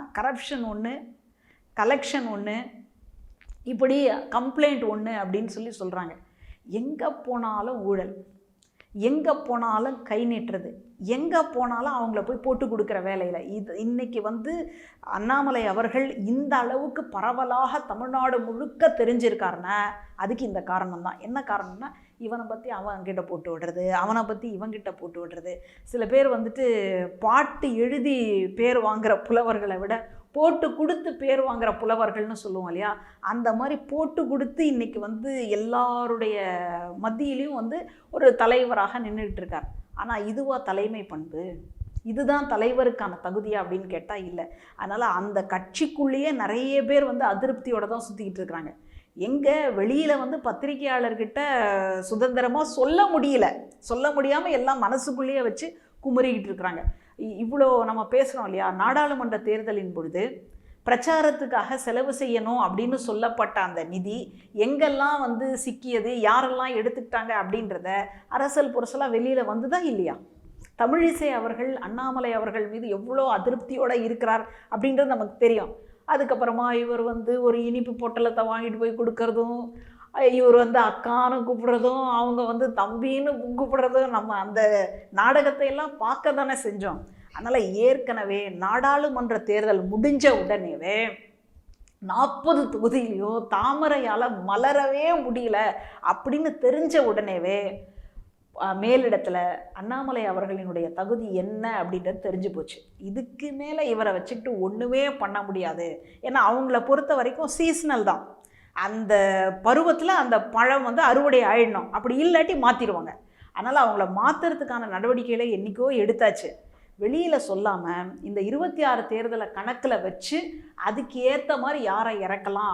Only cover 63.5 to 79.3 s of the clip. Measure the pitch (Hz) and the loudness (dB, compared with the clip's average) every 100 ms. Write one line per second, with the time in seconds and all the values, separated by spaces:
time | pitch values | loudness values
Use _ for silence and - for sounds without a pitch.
63.5 | 208 180 170 165 185 190 226 - - - | 0 -2 -4 -6 -6 -6 -8 -10 -16 -12
64.5 | 208 226 285 302 277 285 294 262 233 262 | 0 0 4 2 4 2 2 -2 -2 -2
65.5 | 262 254 - 254 240 220 247 214 233 233 | -4 -6 -8 -4 -2 -2 2 4 4 2
66.5 | 254 254 233 226 247 233 233 226 214 185 | -2 -2 -2 -2 -4 -4 -4 -2 -2 -2
67.5 | 220 214 180 185 196 202 - - - 277 | -4 -4 -6 -4 -4 -4 -10 -6 -2 0
68.5 | 294 277 240 240 262 269 226 247 262 214 | 2 0 0 -4 -4 -2 0 2 0 0
69.5 | 220 247 359 330 214 170 - - - - | -2 -2 0 0 0 -2 -4 -14 -20 -20
70.5 | - - - 233 320 330 339 294 247 226 | -20 -20 0 2 4 2 2 0 0 -2
71.5 | 226 254 262 196 226 262 262 247 226 214 | -4 -4 -4 -6 -6 -4 -2 -2 -2 -2
72.5 | 214 208 226 233 196 233 262 262 202 214 | -2 -4 -6 -4 -6 -2 0 2 2 0
73.5 | 247 - 254 247 240 226 233 226 226 220 | -2 -4 -2 0 2 0 0 2 0 -2
74.5 | - - 220 269 269 277 240 208 - 233 | -12 -8 -2 2 4 2 2 -2 2 4
75.5 | 220 185 - - - - 294 269 233 240 | 4 0 -10 -20 -16 0 2 2 2 2
76.5 | 233 240 240 240 240 233 233 226 247 240 | 2 0 0 0 -2 -2 -2 0 2 4
77.5 | 233 233 240 240 233 233 233 233 226 220 | 2 0 -2 -2 -4 -4 0 0 2 0
78.5 | 226 233 220 226 226 233 226 233 | -2 -4 -2 -2 0 -2 0 -2